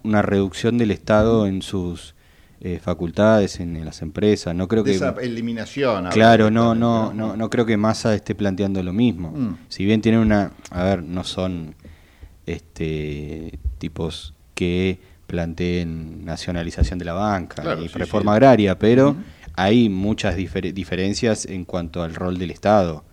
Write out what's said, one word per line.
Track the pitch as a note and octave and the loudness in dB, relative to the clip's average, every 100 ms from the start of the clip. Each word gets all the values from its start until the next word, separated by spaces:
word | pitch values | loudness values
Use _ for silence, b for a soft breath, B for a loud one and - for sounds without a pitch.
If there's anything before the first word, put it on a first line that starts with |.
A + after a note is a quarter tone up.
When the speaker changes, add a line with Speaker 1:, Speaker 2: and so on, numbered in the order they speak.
Speaker 1:
una | A2 G#2 | 0 2
reducción | G2 G2 F#2+ - A#2 A#2+ | 2 2 0 0 0 2
del | A2 | 0
Estado | F#2 - G#2+ A2+ A2+ G2+ | 0 2 4 4 4 2
en | F#2+ | -2
sus, | - G2 F2 E2+ - b b b b b | -4 -4 -4 -8 -14 b b b b b
eh, | F#2 E2+ | -8 -6
facultades, | - E2+ E2+ F#2 G#2+ A2 F#2+ - | -6 -4 -4 2 4 4 2 -4
en, | F2 D#2+ | -8 -8
en | |
las | D#2+ - | -10 -10
empresas. | E2 E2 G#2 G2+ F2 | -10 0 2 2 0
No | F2 F#2+ | -4 0
creo | A2 | 0
Speaker 2:
De | G#2 | 2
Speaker 1:
que | F#2+ | 0
Speaker 2:
esa | C3+ G#2 | -2 -4
eliminación, | B2 A#2 A#2 A#2 G#2 C#3 C3 G2 F2+ | -6 -6 -6 -6 -8 -2 0 0 0
Speaker 1:
Claro, | G2+ A2+ A2+ G#2+ | 4 6 8 6
no, | A2+ A#2 | 4 4
Speaker 2:
directamente, | A2+ | 4
Speaker 1:
no, | A#2 A2+ G#2+ | 2 2 0
Speaker 2:
¿no? | G#2 A2 | -4 -6
Speaker 1:
no, | G#2 | -4
no | A2 | -2
creo | B2 A2+ | 0 0
que | G#2 | 2
Massa | A2 A2 A#2 | 2 0 0
esté | G#2 - G#2 | -2 -2 -4
planteando | G2 F#2 G2 F#2+ | -2 0 -2 -2
lo | F2+ | -4
mismo. | G2 A#2+ F2 E2 | 0 0 0 -6
Speaker 2:
Mm. | C#3 A2+ E2 - | -6 -6 -6 -12
Speaker 1:
Si | - | -4
bien | G2 A2 | 0 2
tienen | A2 A2+ | 4 4
una, | A2 G#2 F2+ - - | 4 2 0 -6 -10
a | F2+ | -2
ver, | F#2+ F#2 | 0 0
no | D#2+ F2+ | -4 -8
son, | - - F#2 F2 D#2 - b b b b b b - | -6 -6 -4 -6 -10 -16 b b b b b b -10
este, | D#2+ - - D#2+ D#2 D2+ D2 D2 D#2 E2+ - - - | -10 -12 -8 -6 -4 -6 -8 -10 -12 -12 -10 -10 -8
tipos | F2 - E2 - - - _ | -10 -6 -8 -8 -14 -20 _
que | - F2+ F2+ F#2 F#2 b b - | -4 -2 0 0 -2 b b -8
planteen | F2 E2+ D#2+ F2+ F2 E2 D#2+ D#2+ E2 | -6 -4 -4 -2 -2 -4 -8 -10 -12
nacionalización | D#2+ D#2+ - F2 E2+ - E2 F2+ | -10 -10 -6 -6 -6 -2 -2 -2
de | E2+ | -6
la | |
banca | F2 G#2+ F#2+ D#2 - | -4 -2 -2 -4 -8
Speaker 2:
Claro, | E3+ E2 | -6 -6
Speaker 1:
ni | E2 | -8
Speaker 2:
sí, | - | -8
Speaker 1:
reforma | - G#2+ G2+ | -4 0 2
Speaker 2:
sí. | G#2+ | 6
Speaker 1:
agraria, | C3+ A2+ G2 F2+ | 8 8 6 4
pero | G#2+ B2 C#3 | 4 6 4
Speaker 2:
Ujú. | D3+ B B B | 2 B B B
Speaker 1:
hay | - G2 A#2+ A2+ | -2 4 4 4
muchas | F#2+ G2+ A2 G#2 F2+ | 2 -2 -2 -2 -2
difer-, | F2+ F#2+ F2+ | -4 -4 -4
diferencias | G2 F2+ F2+ G2 G2 A#2 G#2 - | -6 -6 -2 -2 0 0 0 -4
en | F#2 | -10
cuanto | E2+ F2+ E2 F2 | -6 -6 -6 -6
al | E2 | -6
rol | D#2+ F#2 F2+ | -4 -4 -4
del | F2 | -6
Estado. | - G2 G#2 F2 D#2 - | -2 4 4 4 -2 -12